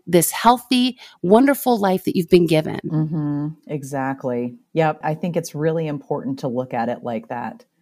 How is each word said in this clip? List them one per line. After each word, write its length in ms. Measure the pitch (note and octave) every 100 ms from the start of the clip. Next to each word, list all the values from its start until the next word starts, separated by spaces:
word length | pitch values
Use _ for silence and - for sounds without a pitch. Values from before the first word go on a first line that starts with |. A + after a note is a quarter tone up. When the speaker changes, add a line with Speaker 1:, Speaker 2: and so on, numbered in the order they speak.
| -
Speaker 1:
this 260 | E3+ -
healthy, 680 | - A3+ B3 - B3+ B3 A#3+ - _
wonderful 560 | F3+ A3 C#4 C4+ B3+ A3+
life 260 | G3 F#3
that 140 | - -
you've 120 | E3+
been 180 | F3+ E3
given. 320 | D#3 D#3 - -
Speaker 2:
Mm-hmm. 600 | D#3 D#3 D#3+ D3 D3 D3+ D#3 -
Exactly. 880 | D3+ C3 C#3 C3 C3+ C3 A#2+ B2 A#2+ _
Yep. 260 | D#3+ D#3 D#3
I 120 | D#3 D#3
think 220 | F#3 E3
it's 180 | D#3+ D3
really 320 | D#3+ E3 D#3
important 520 | C#3+ - D3 C3 C3+
to 80 | C3+
look 240 | A#2+ B2+
at 140 | B2 A2+
it 160 | A#2+
like 240 | A#2+ A2 -
that, 380 | A#2+ A2+ - _ _